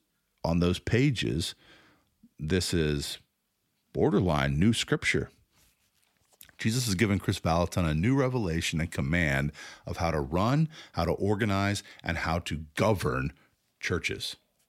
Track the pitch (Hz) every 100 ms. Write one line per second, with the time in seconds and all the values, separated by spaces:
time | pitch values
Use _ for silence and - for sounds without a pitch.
0 | _ _ _ _ 80 85 87 92 - 113
1 | 143 117 57 71 - - - - - _
2 | _ _ - - 73 90 - 87 78 71
3 | 69 - _ _ _ _ _ _ _ 71
4 | 123 180 90 76 69 71 104 117 - 151
5 | - - - _ _ _ _ _ _ _
6 | _ _ _ _ - - 113 123 120 92
7 | 110 98 - 95 - 82 85 98 80 78
8 | 107 139 131 127 92 82 - 78 80 -
9 | 69 87 78 69 73 - - - - -
10 | 85 78 69 85 110 143 156 - - -
11 | 82 - 98 101 110 98 101 101 - -
12 | - 78 82 85 - 78 78 - 104 95
13 | 80 65 67 - _ _ _ _ - 87
14 | - - - - _ _